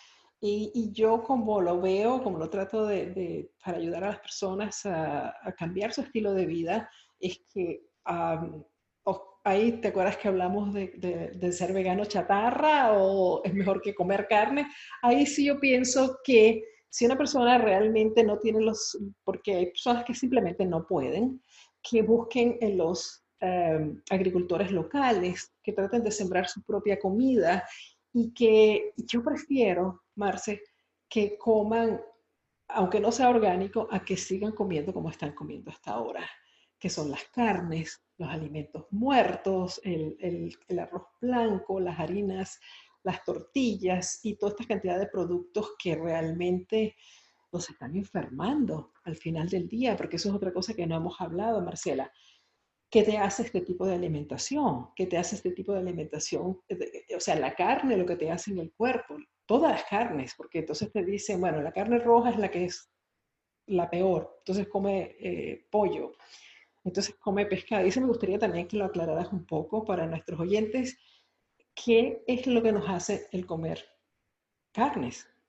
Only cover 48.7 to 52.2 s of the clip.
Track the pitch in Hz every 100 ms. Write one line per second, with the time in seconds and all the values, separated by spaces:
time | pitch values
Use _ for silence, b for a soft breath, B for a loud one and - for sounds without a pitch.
48.7 | 160 - _ - 156 165 160 170 190 175
49.7 | 220 254 196 - 175 202 202 196 180 190
50.7 | 220 165 165 170 - 170 170 220 220 175
51.7 | 170 180 135 131 _